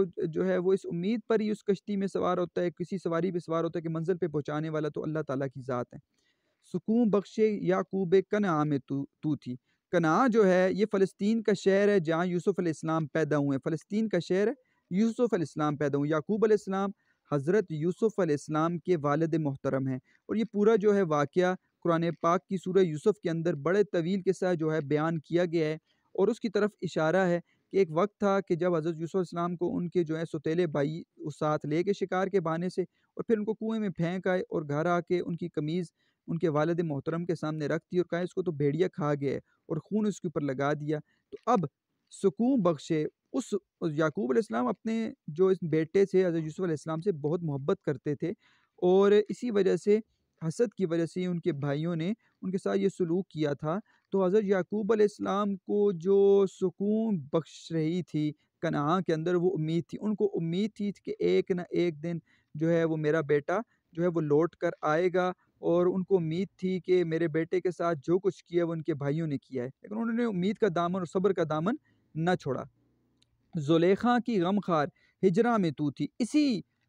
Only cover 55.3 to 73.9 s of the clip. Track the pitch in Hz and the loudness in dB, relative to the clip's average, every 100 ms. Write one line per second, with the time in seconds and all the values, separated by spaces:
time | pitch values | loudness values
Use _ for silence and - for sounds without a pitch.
55.3 | 190 202 190 - 208 202 170 180 196 196 | -2 -2 -4 -2 0 2 0 2 6 6
56.3 | 196 190 - 185 - 202 220 226 185 135 | 6 4 0 -4 -2 -2 0 0 -2 -2
57.3 | 165 - - - 165 156 180 - 151 151 | -4 -4 -12 -6 -2 0 -2 -4 -2 -2
58.3 | - _ - 165 151 147 185 175 156 165 | -4 _ -8 -4 -2 0 0 0 -2 0
59.3 | 180 180 160 156 165 - - 208 214 208 | 2 2 0 -2 -2 -4 -6 -4 -2 -2
60.3 | - 165 175 214 - 202 - - - 175 | -2 -2 -2 -2 -4 -8 -6 -8 -4 0
61.3 | 190 185 180 - 170 175 147 165 170 - | 0 0 -4 -4 -2 -2 -4 -8 -8 -10
62.3 | _ _ 151 160 170 165 160 151 160 147 | _ _ -4 0 2 2 0 0 0 2
63.3 | 147 143 190 - _ _ 160 180 165 151 | 0 0 -4 -4 _ _ -2 0 0 2
64.3 | 147 170 - 170 - 151 156 185 180 180 | 4 2 0 -4 -2 0 2 2 2 -2
65.3 | 180 _ _ 170 170 180 190 180 190 160 | -4 _ _ 0 2 2 0 0 0 0
66.3 | 165 202 - 185 185 - 180 170 160 165 | -2 -4 -4 -4 -2 2 2 2 0 0
67.3 | 156 165 185 180 170 170 160 160 175 190 | -2 -2 -2 -2 -2 -2 -2 0 0 0
68.3 | - - 170 170 165 151 143 143 151 165 | -4 -4 -2 0 -2 -4 -4 -2 -2 -2
69.3 | 135 - 131 131 - - 214 226 226 233 | -6 -6 -8 -8 -10 -8 -4 -2 0 0
70.3 | 185 185 214 208 165 170 190 170 185 196 | 0 0 2 2 2 0 -2 -2 0 2
71.3 | 190 156 156 175 294 _ _ _ 151 165 | 2 0 0 0 -2 _ _ _ -2 0
72.3 | - 139 127 120 _ _ _ _ _ _ | 0 -2 -6 -6 _ _ _ _ _ _
73.3 | _ _ 165 139 165 175 | _ _ -4 2 4 4